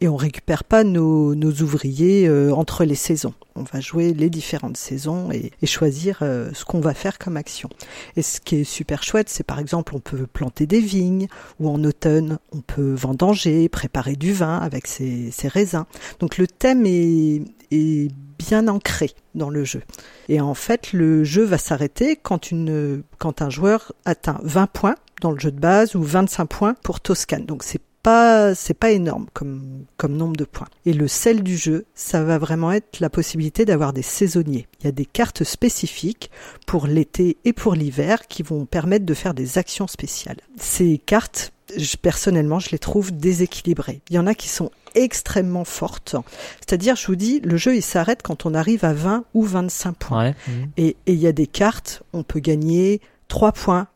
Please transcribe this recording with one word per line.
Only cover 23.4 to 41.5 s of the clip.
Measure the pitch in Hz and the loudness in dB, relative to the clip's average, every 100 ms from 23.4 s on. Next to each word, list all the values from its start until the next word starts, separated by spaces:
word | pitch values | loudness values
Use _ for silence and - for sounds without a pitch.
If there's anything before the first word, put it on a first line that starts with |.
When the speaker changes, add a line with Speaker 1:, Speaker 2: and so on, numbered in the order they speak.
Speaker 1:
un | 143 | -4
joueur | 135 196 220 - - | 0 2 2 -2 -8
atteint | 180 165 - 143 | -4 -2 -2 -4
vingt | 151 180 196 | 0 2 2
points | - 202 302 _ - | 2 -2 -2 _ -6
dans | 170 | -4
le | 139 | -2
jeu | 151 | -4
de | 139 | 0
base | 165 196 220 | 4 6 4
ou | 180 | 2
vingt-cinq | 147 185 190 - 156 | 2 2 2 0 -4
points | - 208 254 | 0 0 0
pour | - - | -6 -4
Toscane. | - 180 - 147 156 | -2 -2 -2 -6 -4
Donc | 143 | -8
c'est | - - - _ | -8 -10 -10 _
pas, | 226 233 233 220 202 | 4 8 8 8 6
c'est | 185 - | 2 -2
pas | - 226 | 0 2
énorme | 202 165 - - | 2 2 -4 -6
comme, | - 143 135 135 135 135 - | -10 -8 -8 -10 -14 -14 -4
comme | 151 147 | -2 -2
nombre | 165 156 | -2 -2
de | |
points. | 143 - - _ | -6 -10 -16 _
Et | 170 | 0
le | 151 143 | 2 0
sel | - 233 226 | 2 4 4
du | 185 175 | 2 -2
jeu, | 160 156 - - | 0 -2 -4 -14
ça | - 165 | -4 0
va | 156 160 | 2 2
vraiment | 156 160 165 | 0 0 0
être | 208 - - | -2 -4 -4
la | 160 | -2
possibilité | - - 160 156 - | -2 -2 -2 -2 2
d'avoir | 214 156 143 | 2 4 2
des | 135 | -2
saisonniers. | - - 196 170 151 127 - _ | -6 0 2 2 0 -4 -6 _
Il | |
y | 147 | -4
a | |
des | 135 - | -4 -4
cartes | - 233 - | -2 -2 -2
spécifiques | 160 - 240 - 170 - 165 - - - - - - | -6 0 0 0 -6 -4 -6 -6 -12 -18 -20 -16 -4
pour | 170 143 | -2 2
l'été | 156 - - 180 - | 0 0 2 0 2
et | 240 | -2
pour | - 220 | 0 0
l'hiver | 165 147 135 151 226 - | 0 0 -2 0 -2 -4
qui | - | -10
vont | 156 151 | -6 -6
permettre | 135 170 160 208 180 | -4 -2 0 2 2
de | |
faire | 143 190 | -2 -2
des | 131 131 180 | -4 -2 -2
actions | - - 190 | -2 -4 -6
spéciales. | - 143 - - - - 254 | -8 -10 -10 -12 -14 -18 -10
Ces | - - 175 147 | -4 2 2 2
cartes, | - 214 - - - | 2 0 0 -8 -10